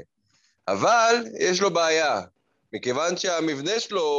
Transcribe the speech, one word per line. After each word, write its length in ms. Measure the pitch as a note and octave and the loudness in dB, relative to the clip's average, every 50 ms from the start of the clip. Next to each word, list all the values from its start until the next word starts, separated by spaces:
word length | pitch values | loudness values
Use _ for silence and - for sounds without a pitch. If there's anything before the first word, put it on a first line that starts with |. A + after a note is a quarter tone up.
| - _ _ _ _ _ _ _ _ _ _ _ _ | -16 _ _ _ _ _ _ _ _ _ _ _ _
אבל 560 | F3+ G3 G3 F#3 G3 A#3 A#3 A3+ A#3 A#3 A#3+ A3+ A3 - - | -4 -2 0 2 4 4 4 4 4 2 2 0 -6 -4 -2
יש 220 | E3+ F3+ F#3 F3+ | 0 0 2 2
לו 120 | G3+ G3 E3 | 0 0 2
בעיה, 480 | E3+ E3 D#3+ D#3+ D#3+ D#3 C#3 A#2 G2 F2 - _ _ _ _ _ _ _ _ A2+ | 2 2 2 2 2 2 0 0 -2 -4 -8 _ _ _ _ _ _ _ _ -12
מכיוון 440 | G2+ - B2 B2 C#3+ D#3+ F3 F3+ | -6 -4 -4 -2 -2 -2 -2 -2
שהמבנה 640 | F3 - F#3 E3+ E3 D#3+ D#3 D3 C3+ C#3+ F3 A3 A#3 | -2 -2 -2 -2 0 -2 -2 -4 -4 -4 -4 -4 -4
שלו 220 | - - G#3 F#3 D#3+ D3 C#3+ | -4 -4 -4 -2 -2 0 0